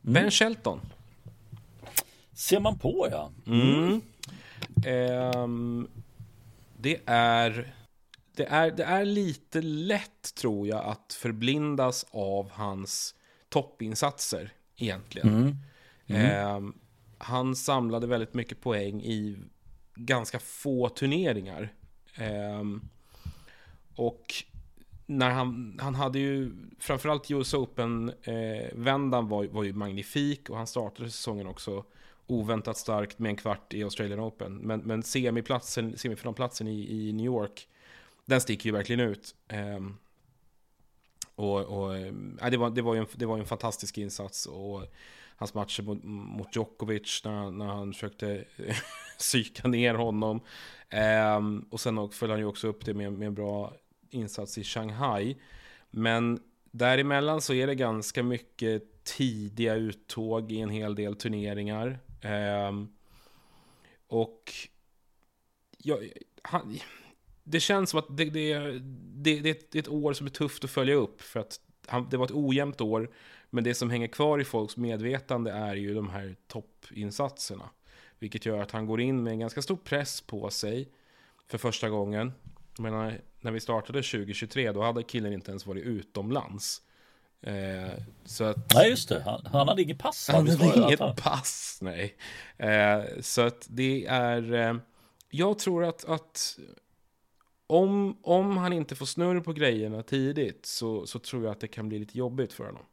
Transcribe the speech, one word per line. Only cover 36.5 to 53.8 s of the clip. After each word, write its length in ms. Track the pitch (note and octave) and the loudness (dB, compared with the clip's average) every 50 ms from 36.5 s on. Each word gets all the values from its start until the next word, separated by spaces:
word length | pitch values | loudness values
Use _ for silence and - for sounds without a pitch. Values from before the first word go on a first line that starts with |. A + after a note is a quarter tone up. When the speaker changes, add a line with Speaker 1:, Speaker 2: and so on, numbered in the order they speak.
| - - A2+ | -4 -6 -6
Speaker 1:
i, 240 | A2 A2 G#2 G#2 - G#2+ A2 G#2+ G#2+ | -4 -4 -6 -6 -6 -4 -4 -4 -2
i 40 | G#2+ | -2
New 120 | G#2+ A2+ | -2 0
York, 420 | B2+ B2 A2+ G#2 G2+ - - - _ _ _ - - - - - - _ _ _ | 0 0 0 -2 -2 -6 -14 -20 _ _ _ -20 -20 -20 -20 -20 -20 _ _ _
den 160 | - C3 B2+ | 4 4 4
sticker 240 | - - G#2+ G2 - | 4 2 -2 0 0
ju 60 | A2 | 0
verkligen 280 | G#2 G2+ G2 G#2 A#2+ A#2+ | 0 0 0 0 2 2
ut. 360 | B2 A2 G2+ - - - - _ _ | 2 2 0 -4 -8 -20 -20 _ _
Ehm, 500 | _ G#2+ G#2 G2+ G2+ G#2 G2 F#2+ G2 G2+ G#2+ _ _ _ _ _ _ _ _ _ - _ _ _ _ _ _ _ _ _ _ _ _ _ _ - - _ | _ -6 -6 -6 -6 -6 -6 -8 -10 -10 -14 _ _ _ _ _ _ _ _ _ -20 _ _ _ _ _ _ _ _ _ _ _ _ _ _ -14 -14 _
och, 260 | - G#2+ G2+ G2+ G2 G2 | -4 -2 0 0 0 0
och, 320 | - G#2 G2 G2 F#2+ F#2+ | -2 -4 -4 -4 -4 -4
ehm, 400 | F#2+ F#2 F#2+ G2+ G2+ G2 G2+ - - | -6 -6 -8 -10 -10 -10 -12 -10 -4
ja, 80 | A#2+ B2 | -2 0
det 80 | B2 | 2
var, 120 | B2 A#2+ A#2+ | 2 2 2
det 120 | A2+ B2 | 0 0
var 120 | A#2 A#2 A2+ | 0 2 2
ju 60 | A2+ | 0
en, 80 | G#2+ - - | -2 -4 -6
det 100 | - A#2+ | -6 -4
var 100 | A2+ A2 | -2 -2
ju 40 | A2 | -4
en 80 | G#2 | -4
fantastisk 500 | - A#2 G#2+ - A2+ G#2+ - - G2+ - | -6 -6 -4 -4 -4 -4 -4 -10 -10 -8
insats, 480 | G#2+ G#2 G2 - - G2+ G2 - - - | -8 -8 -8 -8 -10 -10 -10 -8 -8 -8
och 380 | - C#2+ F#2 G2 G2+ G2+ G2 F#2+ - - - - - - - - - - | -8 -10 -10 -10 -10 -10 -10 -12 -14 -18 -20 -20 -20 -20 -20 -20 -20 -10
hans 180 | _ A2+ G2+ - | _ -10 -6 -4
matcher 300 | G#2+ G2+ G2 - - G2+ | -4 -4 -4 -6 -6 -4
mot, 200 | G#2 G#2 - - | -6 -6 -6 -6
mot 520 | G2+ G#2 G2+ G2+ G2 G2+ G#2 G2 G2+ - | -10 -10 -10 -10 -10 -8 -10 -10 -4 -4
Djokovic 640 | A#2 A2 - - - A#2 G#2+ A2 G#2 G#2+ - - - - | -4 -4 -4 -6 -8 -4 -4 -4 -4 -4 -6 -6 -6 -4
när, 260 | A2 G#2+ G#2 G2+ G2 | -6 -6 -6 -6 -6
när 140 | F#2 G2+ G#2 | -6 -6 -6
han 280 | G2+ G2+ G#2 G2+ G2+ F#2+ | -6 -6 -6 -6 -8 -8
försökte 500 | - - G2+ - - A2 G#2 G2+ F#2+ - - - | -8 -10 -10 -8 -6 -4 -4 -4 -4 -6 -12 -14
<laughs> 600 | - - - B2 A2 - - - - - - - | -10 -6 -4 -4 -4 -6 -8 -14 -16 -16 -18 -8
psyka 500 | - - - - B2 A2 - - - - | -4 -2 2 2 2 2 2 -6 -2 0
ner 260 | B2+ B2 A#2 B2 A#2+ A2+ | 2 4 4 4 4 4
honom. 460 | A2+ A#2 A#2 G#2+ G#2+ A2 A2 A2 A#2 - - - - - - - - - _ | 4 0 0 0 0 0 0 0 -2 -6 -10 -18 -18 -18 -18 -18 -20 -16 _
Ehm, 760 | - G#2+ G#2+ G#2+ A2 A2 G#2+ G#2+ G#2+ G#2+ G#2 G#2+ G#2 G#2 - - | 0 2 4 6 6 6 6 4 4 4 2 0 -2 -4 -6 -8
och 80 | - A2 | -10 -4
sen 180 | - A#2+ A2+ | -2 -2 0
och-, 160 | A2 G#2 G2+ G#2 | 0 -4 -4 -4
följde 200 | - A#2+ A2 G#2+ | -4 -2 0 0
han 60 | G#2+ | 0
ju 60 | G#2+ | 0
också 220 | G#2 G2+ - - | -2 -4 -2 -4
upp 180 | A2 G#2 - - | -4 -4 -4 -6
det 80 | A2 G#2 | -4 -4
med, 200 | G#2 G2+ G2+ G2+ | -2 -4 -4 -4
med 140 | G2 G#2+ | -4 -4
en 60 | G#2 G#2 | -4 -4
bra 380 | G#2 G#2 G2+ G#2 G2+ G#2 - - - | -4 -2 -2 -2 -2 -4 -6 -10 -16